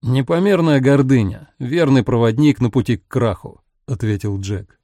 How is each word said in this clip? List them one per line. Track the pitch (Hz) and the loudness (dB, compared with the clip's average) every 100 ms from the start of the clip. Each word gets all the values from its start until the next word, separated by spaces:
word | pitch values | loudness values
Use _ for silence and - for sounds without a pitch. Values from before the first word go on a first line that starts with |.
«Непомерная | 113 131 131 165 196 190 165 143 | -2 -2 0 0 2 2 2 2
гордыня, | 131 139 131 135 101 104 - _ | 4 2 4 2 0 -4 -16 _
верный | 127 160 156 135 | -6 -2 2 2
проводник | 110 123 117 113 151 135 | 2 0 0 2 0 2
на | 123 | -2
пути | 131 - 113 | -2 -2 -4
к | _ | _
краху», | 131 117 92 82 - _ _ - | -4 -2 -4 -12 -20 _ _ -10
ответил | 110 110 104 104 98 | -6 -4 -4 -6 -8
Джек. | 95 101 98 _ | -6 -8 -10 _